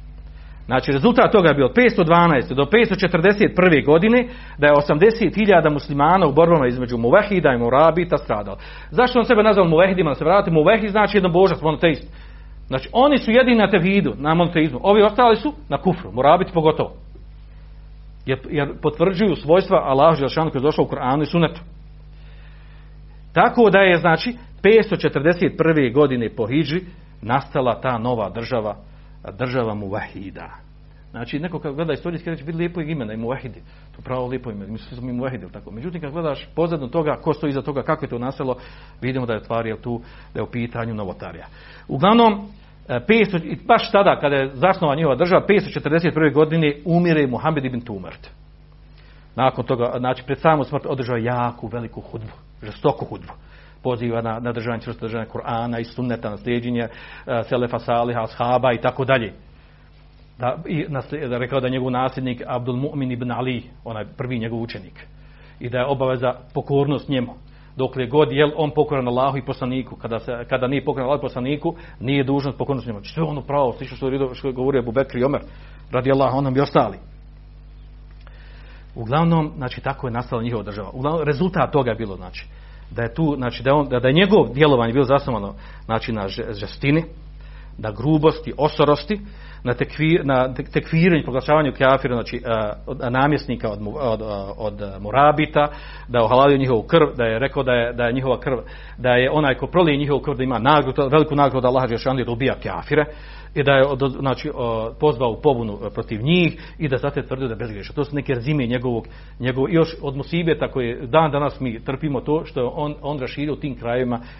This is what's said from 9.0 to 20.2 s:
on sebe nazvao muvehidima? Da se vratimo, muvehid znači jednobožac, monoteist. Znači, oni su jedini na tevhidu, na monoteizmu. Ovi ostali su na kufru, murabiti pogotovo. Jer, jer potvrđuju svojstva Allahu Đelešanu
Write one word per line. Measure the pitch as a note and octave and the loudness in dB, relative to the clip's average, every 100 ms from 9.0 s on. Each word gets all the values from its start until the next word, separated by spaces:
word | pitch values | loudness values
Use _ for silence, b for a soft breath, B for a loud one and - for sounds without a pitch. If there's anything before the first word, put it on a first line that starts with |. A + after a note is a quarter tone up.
| B3 B3 | 2 2
on | A3 | 4
sebe | G#3+ | 4
nazvao | G#3+ G3+ E3+ | 6 4 6
muvehidima? | D#3+ F#3+ F#3 E3 | 6 4 4 0
Da | B2+ | 0
se | D#3 | 2
vratimo, | G3 E3+ D#3+ | 2 4 4
muvehid | D#3 A3 G#3 | 4 4 2
znači | G#3 G3+ G#3 | 2 2 2
jednobožac, | F3+ F3 F#3+ D3+ | 4 4 4 2
monoteist. | D#3 C#3+ E3+ C#3+ - b b b b b - | -2 2 2 0 -6 b b b b b -6
Znači, | C3 - | -6 -2
oni | A#3 C#4+ C4+ | 2 4 4
su | - | 4
jedini | A#3 B3 A3+ | 4 6 4
na | G3+ | 4
tevhidu, | G3 F3+ G3 D3 G#2+ | 2 2 2 0 -2
na | D3 | 0
monoteizmu. | E3 E3+ E3 D#3 B2 | 2 2 2 0 0
Ovi | G3 G#3+ | 4 6
ostali | G#3 G#3+ A#3+ A3 | 4 6 4 4
su | D4 - - | 0 -8 -6
na | C#3 | -2
kufru, | F#3+ - - | 0 -2 -4
murabiti | A2 C#3 F3+ F3+ | 2 4 4 2
pogotovo. | E3+ D#3 D3 A2+ - - - - - b b b b b - - - B2+ | 0 0 0 -4 -8 -20 -20 -20 -20 b b b b b -20 -20 -12 -6
Jer, | C3 - | -6 -4
jer | D3+ C#3+ - | -4 -4 -2
potvrđuju | D3+ D3+ F3+ F3+ G#3+ B2+ | -4 0 0 2 0 0
svojstva | C#3 A3 A#3+ E3+ | 4 4 4 2
Allahu | C#3 C3+ D#3+ | 2 4 6
Đelešanu | D3+ | 4